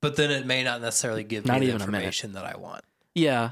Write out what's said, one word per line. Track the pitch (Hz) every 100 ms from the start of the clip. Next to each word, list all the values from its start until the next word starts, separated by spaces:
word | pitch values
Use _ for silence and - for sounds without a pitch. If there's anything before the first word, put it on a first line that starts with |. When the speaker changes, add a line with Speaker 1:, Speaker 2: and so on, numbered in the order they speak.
Speaker 1:
But | 151 143
then | 147
it | 139 127
may | 127
not | 127 120
necessarily | 117 110 127 110
give | 104 110 110
me |
Speaker 2:
Not | 127
Speaker 1:
the | 135
Speaker 2:
even | 113
a | 98
minute. | 104
Speaker 1:
information | 98 - 110
that | 95 90
I | -
want. | 151 - - _ _
Speaker 2:
Yeah. | - 156 127 117